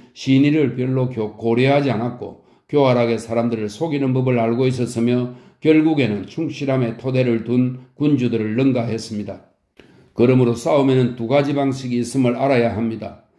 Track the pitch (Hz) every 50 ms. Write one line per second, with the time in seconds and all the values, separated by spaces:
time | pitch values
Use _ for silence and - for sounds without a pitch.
0 | - - _ - - 135 135 135 143 147 147 156 143 123 127 127 127 131 131 131
1 | 127 120 - 113 107 104 107 107 110 113 117 120 127 135 139 147 143 135 113 107
2 | 117 120 - - - - - - _ _ _ _ _ - 139 147 139 131 123 120
3 | 120 117 113 107 - - 117 117 117 117 113 110 107 104 - - 160 165 143 143
4 | 139 131 127 131 127 131 127 117 113 117 117 123 131 131 127 127 123 110 - 117
5 | 117 120 123 123 123 123 - - - - _ _ - 156 156 156 156 160 156 147
6 | 127 110 104 98 92 - - - 165 139 127 - 143 135 131 131 123 113 113 -
7 | - 131 127 131 127 123 117 113 110 117 123 127 127 127 127 - - - _ -
8 | 147 147 147 123 123 117 113 110 107 107 107 123 135 135 123 120 113 110 110 110
9 | - - 110 104 101 101 92 - - _ _ _ _ _ _ _ - _ _ _
10 | _ _ - - 120 120 127 127 123 117 117 117 - 165 160 143 135 135 131 131
11 | 127 117 - - 113 113 139 143 139 143 147 143 139 135 131 131 131 123 123 120
12 | 117 117 - 135 127 120 123 123 135 135 135 120 117 113 95 104 117 113 110 104
13 | 107 98 104 - _ _ _